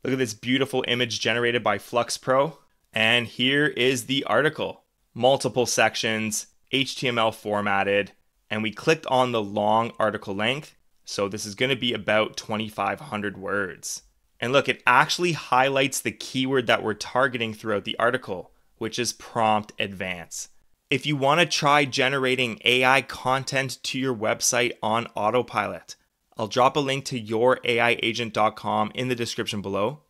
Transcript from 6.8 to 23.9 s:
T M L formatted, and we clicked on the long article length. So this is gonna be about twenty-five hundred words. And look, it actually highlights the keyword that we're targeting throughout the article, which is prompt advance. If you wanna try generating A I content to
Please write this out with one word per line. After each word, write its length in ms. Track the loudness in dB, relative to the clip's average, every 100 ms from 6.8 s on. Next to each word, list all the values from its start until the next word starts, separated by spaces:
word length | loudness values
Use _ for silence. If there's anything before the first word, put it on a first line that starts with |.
| -2 -2
T 120 | -2
M 100 | 2
L 140 | 0
formatted, 800 | 0 -2 -2 2 2 2 2 0 _ _ _ _
and 100 | -4
we 80 | -4
clicked 380 | -2 0 0 2
on 240 | 2 2
the 100 | 0
long 500 | -2 0 2 2 2 -2
article 380 | -2 -2 -8 -4
length. 400 | -2 -4 -10 _ _ _ -10
So 220 | -4 -4
this 160 | -4
is 120 | -10 -4
gonna 200 | -2 0
be 160 | 0
about 460 | -2 2 2 0 -4
twenty-five 600 | -6 -6 -6 -4 -4 -4
hundred 360 | -6 -6 -6 -6
words. 680 | -4 -4 -4 -8 -12 -12 _ _ _ _
And 140 | 0
look, 160 | 2 2
it 140 | 0 4
actually 460 | 4 4 0 -2
highlights 680 | -2 0 2 2 2 0 -2
the 120 | -6
keyword 560 | -8 -8 -4 0 0 2
that 160 | 0
we're 100 | 0
targeting 580 | -6 -4 0 0 -2 -6
throughout 320 | -6 -4 -4
the 140 | -4 0
article, 540 | 0 0 -6 -10 -10 _ _ _
which 220 | -6 -4
is 120 | -4
prompt 640 | -6 -6 0 2 2 -2 -6
advance. 680 | -6 -4 -8 -8 -12 -14 -14 -18 _ _ _
If 160 | -2 0
you 100 | 0
wanna 300 | 2 4 2
try 380 | 2 4 4 2
generating 760 | 0 0 0 0 0 -2 0
A 220 | 0 4 6
I 160 | 4
content 800 | 2 -6 -2 -2 -2 -4 -4 -6
to 140 | -8